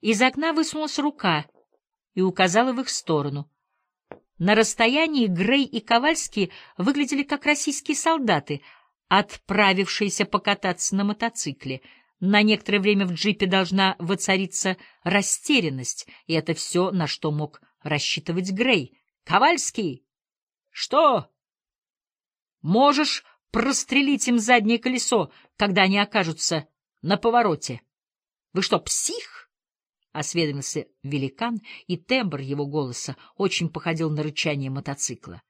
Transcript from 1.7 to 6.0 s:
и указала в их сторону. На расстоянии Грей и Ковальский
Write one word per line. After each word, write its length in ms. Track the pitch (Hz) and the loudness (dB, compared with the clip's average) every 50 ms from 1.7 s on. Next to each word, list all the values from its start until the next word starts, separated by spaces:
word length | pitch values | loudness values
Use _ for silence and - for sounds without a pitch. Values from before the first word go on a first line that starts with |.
| _ _ _ _ _ _ _ _ _ | _ _ _ _ _ _ _ _ _
и 80 | - 185 | -2 0
указала 500 | 185 180 - 185 185 170 214 240 262 254 | 0 2 2 2 2 4 2 2 2 0
в 80 | 240 | -4
их 80 | 262 - | -4 -6
сторону. 640 | - - - - 165 151 139 147 139 143 143 _ _ _ _ _ _ _ _ _ _ _ _ _ - - _ _ _ _ | -6 -8 -4 -2 -2 0 0 -2 -6 -8 -10 _ _ _ _ _ _ _ _ _ _ _ _ _ -20 -20 _ _ _ _
На 160 | 165 185 214 | 2 2 4
расстоянии 720 | 226 226 214 - - 233 226 254 294 320 330 311 277 233 | 4 4 2 2 2 2 2 4 2 0 0 2 2 2
Грей 380 | 208 180 165 190 214 254 277 277 | 2 2 0 0 2 2 2 2
и 160 | - - 233 | 0 -4 -8
Ковальский 720 | - - 233 233 | -2 2 2 2